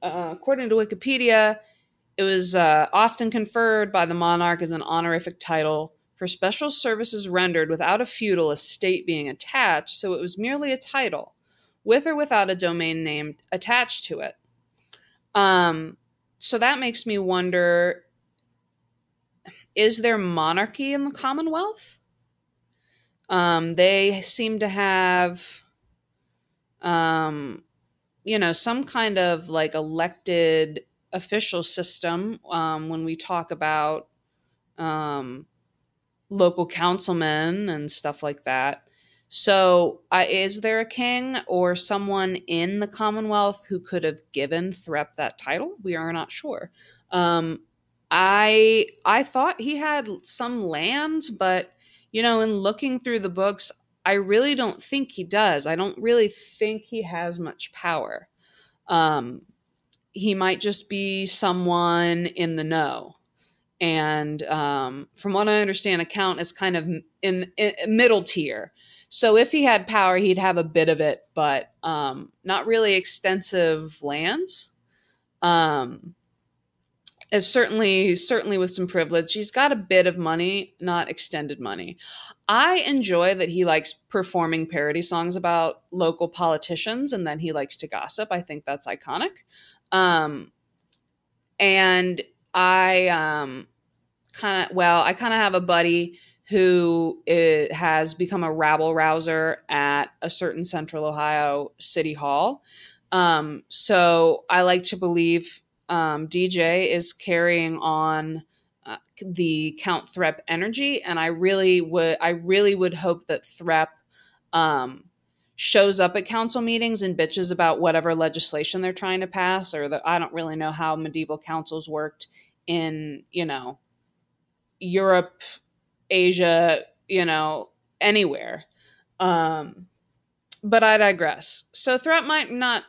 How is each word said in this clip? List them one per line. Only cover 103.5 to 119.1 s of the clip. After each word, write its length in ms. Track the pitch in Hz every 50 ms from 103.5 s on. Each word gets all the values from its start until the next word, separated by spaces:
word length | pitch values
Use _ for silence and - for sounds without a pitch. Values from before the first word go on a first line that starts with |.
| 151 123 - -
so 760 | - - - - 208 180 175 170 170 165 165 165 151 - - -
I 140 | - 180 180
like 200 | 180 180 185 180
to 120 | - -
believe, 640 | 180 185 175 170 170 170 170 170 170 170 - - - - _ _ _ _ -
um, 360 | 175 170 160 156 151 147 156
D 220 | 156 160 180 185 185
J 420 | 185 180 165 165 170 185 190 - -
is 220 | 175 170 170 -
carrying 640 | - - - 175 170 170 175 175 170 165 160 160 160
on, 640 | - 160 156 156 156 156 156 156 156 156 160 160 156 _ _ _ _ _ _ _ _
uh, 120 | - 110 - _ _ _ - 202
the 560 | 185 180 170 175 165 160 156 156 156 151 -
Count 300 | - 196 175 156 - -
Threp 300 | - 180 180 156 156 - - -
energy, 540 | 165 165 185 214 226 262 277 285 285 240 -
and 160 | - - 165
I 80 | 160
really 540 | 165 170 165 180 190 196 196 190 185 185 180
would, 380 | 170 160 165 180 165 165 160 -
I 100 | 165 170
really 440 | 175 170 170 175 190 196 208 202 202
would 180 | 190 185 180 170
hope 340 | 165 170 185 170 175 -
that 180 | - 160 - -
Threp, 440 | - - - 170 170 160 156 160 156 - _ _ _ _ _ _ _ _ _ _ _ -
um, 520 | 165 160 160 147 139 127 127 131 - - _ _ _ _ _ _ _ _ _ _
shows 420 | - - - - 214 196 202 196 190
up 160 | 185 180 180
at 100 | 208 185
council 380 | - 226 226 226 226 - 254 233
meetings 400 | 233 233 226 233 233 226 202 196
and 140 | 185 180
bitches 340 | 147 160 156 - 196 185 175
about 300 | 180 175 175 165 156 -
whatever 340 | 165 175 160 165 160 170 165
legislation 680 | 160 165 160 160 165 - - - 151 151 - - 185
they're 120 | 185 185 185
trying 280 | 185 208 190